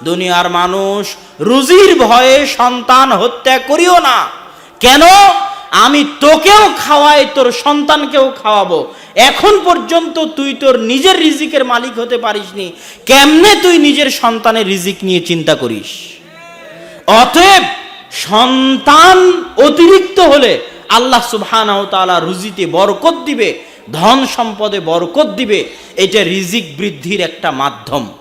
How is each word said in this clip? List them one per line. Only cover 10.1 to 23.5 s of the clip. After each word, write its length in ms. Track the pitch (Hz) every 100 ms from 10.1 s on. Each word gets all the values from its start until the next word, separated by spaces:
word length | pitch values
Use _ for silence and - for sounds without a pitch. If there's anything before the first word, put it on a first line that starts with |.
| 330
তুই 300 | 311 - 277
তোর 240 | 269 269 240
নিজের 400 | 220 262 359 370
রিজিকের 460 | 311 277 302 285
মালিক 340 | 254 240 254 226
হতে 200 | 240 240
পারিসনি, 540 | 226 208 185 196 180 - - - -
কেমনে 480 | 269 285 311 403 403
তুই 160 | 359 339
নিজের 320 | 294 285 269
সন্তানের 560 | 262 233 226 226 226 196
রিজিক 300 | 190 180 185
নিয়ে 180 | 190 180
চিন্তা 340 | 170 170 160
করিস? 640 | 147 123 107 - - - - - - 339 - - - - - -
অতএব 560 | 214 247 320 381 381 262 - - - -
সন্তান 1300 | - - 214 254 262 262 269 - 302 349 370 359 359 - 208
অতিরিক্ত 640 | 294 302 339 381 359 392
হলে 400 | 339 277 240 147 - - -
আল্লাহ 380 | 220 254 247 -
সুবহানাহু 480 | 220 185 226 208 202
ওয়া 120 | 196
তাআলা 300 | 190 185 175
রুজিতে 460 | 160 185 208 190 165
বরকত 480 | 165 208 190 320 285
দিবে, 340 | 302 240 196